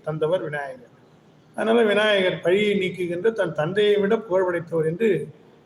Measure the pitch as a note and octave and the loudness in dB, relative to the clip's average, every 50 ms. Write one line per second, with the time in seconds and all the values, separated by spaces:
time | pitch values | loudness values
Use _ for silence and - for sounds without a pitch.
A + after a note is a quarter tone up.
0 | - D#3 D#3 D#3 D#3 D#3 F3 F#3 E3+ D3+ D3 D3 C#3+ C3+ B2+ B2+ - - _ _ | -10 -8 -4 -2 -2 0 0 -2 -2 -4 -8 -8 -8 -10 -12 -16 -20 -20 _ _
1 | _ _ _ _ _ _ _ _ _ _ - - G#3+ A3 A3+ A#3+ A#3 G#3+ G3+ G3+ | _ _ _ _ _ _ _ _ _ _ -8 -4 0 2 2 4 4 2 2 2
2 | G#3+ G#3+ G#3 G3 F#3 F#3 E3 E3 - E3+ F#3 G3+ G#3 G#3 G3+ G3 F#3 F#3 F3+ F3 | 2 2 2 2 2 0 0 0 0 2 2 4 2 2 0 0 -2 -2 -4 -4
3 | F3+ E3+ F3 F3 F3+ A3+ A3+ A3 F#3+ E3+ D3+ - D3+ E3 F#3+ G#3 G#3 G#3 G#3 G3+ | -6 -4 -4 -2 -2 0 0 0 -2 -2 -2 -2 -4 -2 0 2 2 4 4 2
4 | G3 G3 A3+ A3 - - F3 F#3+ F#3 F3+ F3 E3+ E3+ - E3+ E3 D#3 D#3+ E3+ F3 | 2 2 0 0 0 0 0 0 0 0 0 -4 -4 -4 -2 -2 0 -2 0 0
5 | A3+ A3 F#3 C#3+ - - - - - - - - _ | 2 2 2 0 -2 -8 -12 -18 -20 -20 -20 -20 _